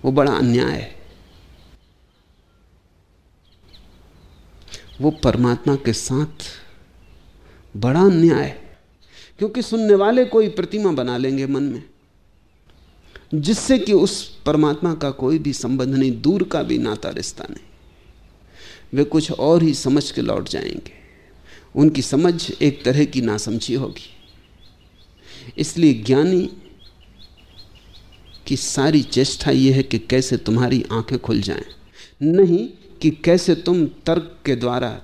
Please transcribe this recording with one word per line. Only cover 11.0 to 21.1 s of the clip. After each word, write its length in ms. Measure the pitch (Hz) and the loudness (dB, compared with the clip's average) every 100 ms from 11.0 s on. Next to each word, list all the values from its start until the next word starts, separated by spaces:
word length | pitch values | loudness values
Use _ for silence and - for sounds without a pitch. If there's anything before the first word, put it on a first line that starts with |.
| 123 123 | -2 -2
लेंगे 300 | 131 135 135 | -2 -2 -2
मन 140 | 139 | -2
में, 180 | 139 127 - _ _ _ _ _ _ _ _ _ - _ _ - _ 156 | -2 -6 -14 _ _ _ _ _ _ _ _ _ -20 _ _ -20 _ -4
जिससे 420 | 147 220 - 262 | -2 -2 2 2
कि 140 | 208 | 4
उस 300 | 196 196 - - - - | 4 2 -2 -12 -8 -2
परमात्मा 480 | 151 151 151 175 | 2 2 0 -2
का 160 | 160 143 | -2 -6
कोई 260 | 135 131 160 | -4 -2 0
भी 140 | 147 | -2
संबंध 420 | 127 - 135 127 | -6 -4 -2 0
नहीं, 260 | 135 135 113 | 0 0 2
दूर 200 | 143 196 | 0 0
का 180 | - 160 | 0 -2
भी 160 | 120 123 | -2 -2
नाता 320 | 117 107 - | -2 -4 -8
रिश्ता 340 | - - - - | -8 -12 -12 -16
नहीं। 180 | - - - - _ - - - _ - - - - - | -16 -20 -20 -20 _ -20 -20 -20 _ -20 -20 -20 -20 -6
वे 120 | 131 147 | -2 0
कुछ 240 | 156 151 | 0 -2
और 300 | - 139 170 | -2 2 4
ही 120 | 160 | 4
समझ 360 | 135 131 143 - | 0 0 0 0
के 120 | - | -4
लौट 260 | 120 98 101 | -4 -4 -6
जाएंगे, 440 | - - 50 - - - | -8 -8 -10 -16 -20 -20